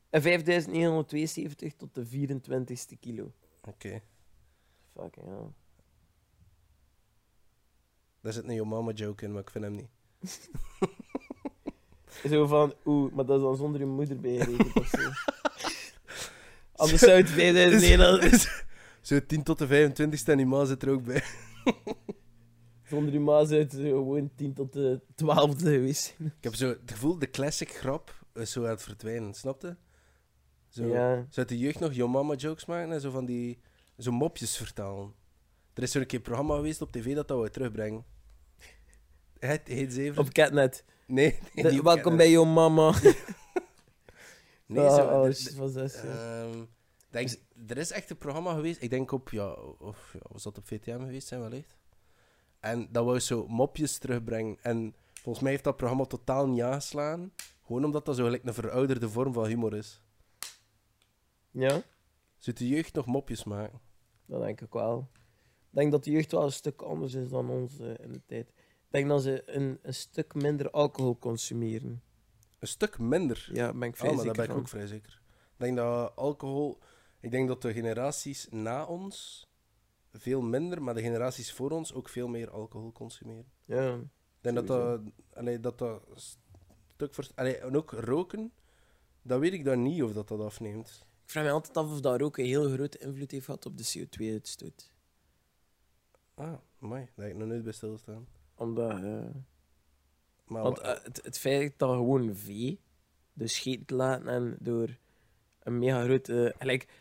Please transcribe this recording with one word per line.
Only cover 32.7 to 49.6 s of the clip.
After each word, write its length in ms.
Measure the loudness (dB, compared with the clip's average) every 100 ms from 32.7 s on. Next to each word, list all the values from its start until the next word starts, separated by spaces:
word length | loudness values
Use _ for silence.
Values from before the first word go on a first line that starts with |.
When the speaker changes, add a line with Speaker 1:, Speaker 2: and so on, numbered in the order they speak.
| -8 -6
Speaker 2:
en 100 | -6
zo 100 | -6
van 140 | -6 -4
die, 340 | -4 -6 -8 _ _ _ _
zo 140 | -4
mopjes 460 | 0 0 -2 -8 -6
vertalen? 560 | -8 -8 -8 -8 -12 -16 _ _ _ _ _
Er 100 | -6
is 80 | -2
zo'n 140 | -2 -2
keer 120 | -4
een 60 |
programma 320 | -4 -4 -2 -2
geweest 260 | -2 -6
op 100 | -8
tv 240 | -6 -4 -4
dat 120 | -2
dat 100 | -2
wou 120 | -2
terugbrengen. 560 | -4 -6 -4 -6 -8 -12 -20 -20 -20 -20 _ -20 -20 -20 -20 _ -20 _ -10
Het 280 | -4 -4 -4
heet 260 | -6 -4
zeven. 300 | -4 -4 0
Speaker 1:
Op 60 | 2
Catnet. 540 | 6 6 8 4 2 -14 _ _
Speaker 2:
Nee, 320 | 4 6 4 -4
nee, 100 | 2
Speaker 1:
De, 60 | 4
Speaker 2:
niet 100 | 6
op 60 | 6
Speaker 1:
welkom 160 | 6
Speaker 2:
Catnet. 140 | 6 8
Speaker 1:
bij 120 | 10
Yo 160 | 10 10
Mama. 480 | 8 8 8 8
Speaker 2:
<laughs> 40 | 10 8 8 0 -16 -8 -6 -8 _ _ _ -20 -20 -20 -20 _ _ _
Nee, 180 | 4 8
Speaker 1:
Ah, 100 | 8
Speaker 2:
zo, 100 | 8
Speaker 1:
oh, 160 | 6
Speaker 2:
de, 100 | 4
Speaker 1:
shit, 220 | 2 -6 -6
van 140 | -6
zes 240 | -4 -6
jaar. 500 | -6 -8 -8 -8 -8 -8
Speaker 2:
ehm, 180 | -10 -14 _ _ _ _
denk, 200 | -6 -6 -6 _ -20 -10
er 100 | -8
is 140 | -6
echt 180 | -8 -10
een 80 | -12
programma 360 | -8 -6 -4
geweest, 280 | -4 -4 -6
ik 80 | -4
denk 220 | -4 -2
op, 180 | -6 -6
ja, 220 | -8 -6 -8